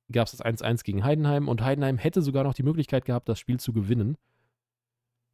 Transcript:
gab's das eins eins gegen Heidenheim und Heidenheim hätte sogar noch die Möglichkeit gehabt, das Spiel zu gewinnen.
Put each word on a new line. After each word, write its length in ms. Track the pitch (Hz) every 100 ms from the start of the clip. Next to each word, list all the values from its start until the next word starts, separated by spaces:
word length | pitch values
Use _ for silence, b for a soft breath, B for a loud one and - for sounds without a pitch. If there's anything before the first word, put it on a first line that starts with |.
| -
gab's 220 | 117 113
das 80 | -
eins 200 | 117 113
eins 220 | 113 117
gegen 220 | - 98
Heidenheim 420 | 120 156 147 143 143
und 160 | 113
Heidenheim 340 | 123 143 139 127
hätte 240 | 160 185
sogar 220 | 143 135
noch 100 | 139
die 120 | -
Möglichkeit 400 | 131 160 139 131
gehabt, 240 | - 120 -
das 100 | 110
Spiel 220 | - 123
zu 120 | -
gewinnen. 460 | 117 98 120 107 156 _ _ _ _ _ _ _ _ _ _ _